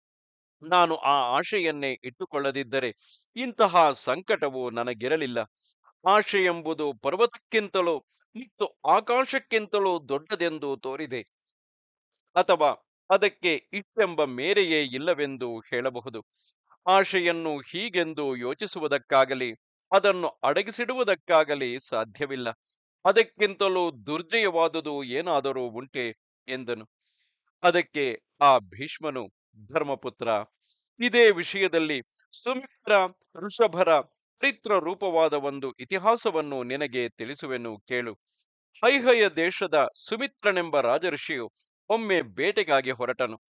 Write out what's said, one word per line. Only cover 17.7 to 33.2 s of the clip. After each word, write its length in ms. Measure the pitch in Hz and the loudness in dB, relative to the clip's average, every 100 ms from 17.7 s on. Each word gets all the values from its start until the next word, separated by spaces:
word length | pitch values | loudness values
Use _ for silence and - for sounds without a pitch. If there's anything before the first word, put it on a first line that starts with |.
| 175 220 175 160 151 139 127 | -8 -4 -2 -2 -2 -4 -4
ಯೋಚಿಸುವುದಕ್ಕಾಗಲಿ 1200 | 123 - 208 180 151 143 - 135 131 131 123 110 _ _ - | -6 -6 -8 -6 -4 -4 2 2 4 0 -6 -8 _ _ 0
ಅದನ್ನು 340 | 196 202 185 160 | 2 4 2 -2
ಅಡಗಿಸಿಡುವುದಕ್ಕಾಗಲಿ 1500 | - 127 160 202 226 240 254 214 170 - 160 151 143 123 123 | -2 0 0 -2 -6 -4 -2 0 0 4 4 4 0 -4 -6
ಸಾಧ್ಯವಿಲ್ಲ. 680 | - 117 110 104 143 131 120 - _ _ _ _ 185 | -6 -6 -4 -6 -6 -6 -8 -10 _ _ _ _ 2
ಅದಕ್ಕಿಂತಲೂ 1000 | 202 226 - 208 190 196 185 170 127 101 | 4 2 0 -2 0 0 0 -2 -4 -8
ದುರ್ಜಯವಾದುದು 1000 | 160 165 226 202 165 165 160 151 143 | -8 -2 0 0 2 0 -2 -6 -6
ಏನಾದರೂ 580 | 123 131 175 143 135 131 | -6 -4 0 0 0 -4
ಉಂಟೆ?" 480 | 123 110 135 139 117 - _ _ - | -6 -8 -10 -6 -6 -8 _ _ -10
ಎಂದನು. 380 | 131 120 110 110 _ _ _ _ _ _ _ | -8 -6 -8 -10 _ _ _ _ _ _ _
ಅದಕ್ಕೆ 560 | 175 175 - 151 135 110 _ - | 2 2 0 -2 -4 -4 _ 4
ಆ 160 | 143 127 | 6 6
ಭೀಷ್ಮನು, 680 | 95 98 151 - 156 131 98 _ _ 107 107 | 2 -12 -12 -10 -8 -8 -10 _ _ -20 -6
"ಧರ್ಮಪುತ್ರ, 540 | 156 147 135 127 - 117 104 110 _ _ _ _ - | -4 -2 -4 -8 -6 -2 -2 -4 _ _ _ _ -4
ಇದೇ 320 | 233 240 226 | 0 6 6
ವಿಷಯದಲ್ಲಿ 720 | 170 170 196 185 160 156 139 - _ _ - | 4 -2 -2 0 2 0 -4 -8 _ _ -10
ಸುಮಿತ್ರ, 500 | 240 254 269 _ 214 202 185 - | -6 -6 -8 _ 2 2 2 -4